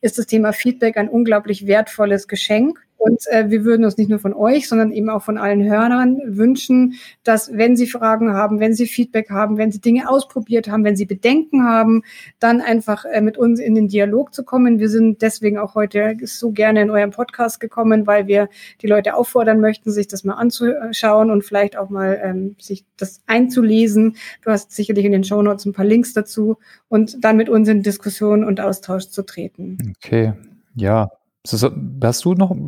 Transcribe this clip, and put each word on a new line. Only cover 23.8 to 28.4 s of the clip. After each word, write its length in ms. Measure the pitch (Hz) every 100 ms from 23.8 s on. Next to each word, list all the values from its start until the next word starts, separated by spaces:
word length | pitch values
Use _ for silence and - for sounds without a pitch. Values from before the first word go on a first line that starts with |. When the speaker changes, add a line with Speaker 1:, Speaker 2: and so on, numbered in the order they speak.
| 226 208 220 220 - -
Speaker 1:
Du 80 | -
hast 180 | 208 -
sicherlich 340 | - 208 202
in 80 | 202
den 120 | 196
Shownotes 400 | 190 208 208 202
ein 80 | 202
paar 120 | 196
Links 280 | 196 226 240
dazu 460 | - 208 - 214 220 _ - _
und 360 | 220 220 262
dann 120 | 233 220
mit 120 | 220
uns 200 | 220 214
in 140 | 214
Diskussion 640 | 202 196 - 196 214 208